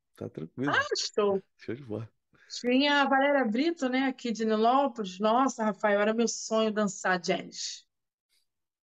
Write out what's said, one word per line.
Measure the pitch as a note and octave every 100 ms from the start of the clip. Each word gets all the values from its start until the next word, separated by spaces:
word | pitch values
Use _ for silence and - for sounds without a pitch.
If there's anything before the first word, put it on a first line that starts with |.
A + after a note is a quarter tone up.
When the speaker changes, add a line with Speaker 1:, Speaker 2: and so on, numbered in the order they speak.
| _ -
Speaker 1:
tá | G#2+
tranquilo. | - D#2+ - C3+
Speaker 2:
Ah, | B4 D5
estou. | - - - G3+ G3 - _
Speaker 1:
Show | - A#2+
de |
bola. | C3+ G#2+ A2 _ _ _ - -
Speaker 2:
Tinha | A#3+ B3+ D4 C#4+
a | C#4
Valéria | C4+ C#4 C#4+ A#3+
Brito, | A3 D#4+ E4+ C4
né, | B3+ C4+
aqui | C4 A#3+
de | G#3 A3
Nilópolis. | G#3+ A3+ C4 C#4 - G3 F3+
Nossa, | G#3+ A#3 C4+ - G#3+
Rafael, | G3 G#3+ G3+
era | G#3+
meu | A3+ A#3
sonho | - - A3 A3
dançar | G#3 G#3 - F#3+ F3+
jazz. | F3 F3+ - - - - - _ _ _ _ _ _ _ _ _